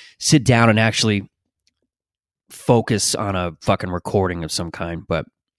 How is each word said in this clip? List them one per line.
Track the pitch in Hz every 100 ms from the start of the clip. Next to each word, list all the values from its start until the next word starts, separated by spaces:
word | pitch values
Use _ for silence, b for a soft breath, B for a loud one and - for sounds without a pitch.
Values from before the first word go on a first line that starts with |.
| B B
sit | - 156 123
down | 117 117
and | 110
actually | 110 - 113 101 - _ _ _ _ _ _ _ _ _ _ _ _
focus | - - 120 - 107 -
on | - 101 95
a | 87 80
fucking | - 98 92
recording | 90 - 104 92 87
of | 78
some | - 85
kind, | - 85 85 -
but | 82 - _ _